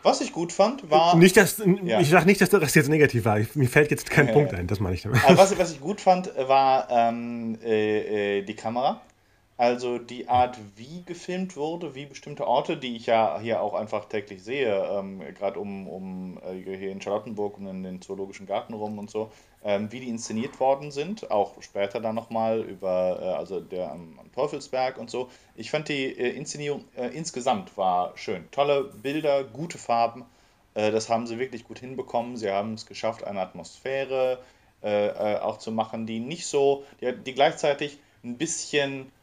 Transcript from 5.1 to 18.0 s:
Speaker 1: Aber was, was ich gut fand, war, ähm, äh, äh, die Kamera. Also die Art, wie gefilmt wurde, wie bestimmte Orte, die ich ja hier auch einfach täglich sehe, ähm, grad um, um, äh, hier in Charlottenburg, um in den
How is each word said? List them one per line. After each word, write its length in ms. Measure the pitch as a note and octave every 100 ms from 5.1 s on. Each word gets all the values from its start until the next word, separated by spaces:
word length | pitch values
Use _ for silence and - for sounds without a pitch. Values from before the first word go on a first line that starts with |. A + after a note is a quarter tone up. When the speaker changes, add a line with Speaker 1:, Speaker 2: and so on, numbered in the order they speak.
| A#2+ -
Speaker 1:
Aber 120 | F3+
was, 200 | F#3+ G3
was 140 | E3+
ich 100 | D3
gut 180 | C#3+ G3+
fand, 320 | - F#3 F3+ C#3 C3
war, 400 | C3+ C3+ C3 -
ähm, 680 | A#2+ A#2 A#2 A#2+ A#2+ A2+ A2
äh, 760 | A#2 A2 G#2+ G#2+ - G#2 G2+ G2+
äh, 20 |
die 120 | G2 G#2+
Kamera. 460 | A2+ A#2+ C#3 A3 - _ _ _ _ _
Also 420 | B2 B2 B2 A#2+
die 280 | A#2 B2 A#2+
Art, 300 | B2 B2 A#2 G#2 G2+
wie 280 | B2+ F3 F3
gefilmt 500 | E3+ - F3+ F#3 C#3
wurde, 400 | D3+ E3+ E3+ C3
wie 100 | C#3+
bestimmte 400 | - - C#3+ A#2+
Orte, 300 | B2 - D#3
die 220 | C3 A#2
ich 80 | A#2+
ja 340 | A2+ G#2+ E2
hier 220 | A2+ G#2
auch 120 | G2+
einfach 300 | F#2 G#2+ G#2+
täglich 400 | - A2 G2+ F#2+
sehe, 420 | F#2+ C#3 B2+ G2+ F2
ähm, 300 | G2+ G2 F#2+ D2 F#2
grad 160 | G2 G2
um, 320 | G2+ G2 F#2+
um, 500 | F2+ F#2+ F#2 F#2 F2+ E2
äh, 300 | F#2 F#2 F#2+
hier 160 | G2
in 80 | G2
Charlottenburg, 580 | G2 G2+ A#2 G#2 G#2 G2+
um 80 | G2
in 120 | F#2+
den 200 | F#2 F#2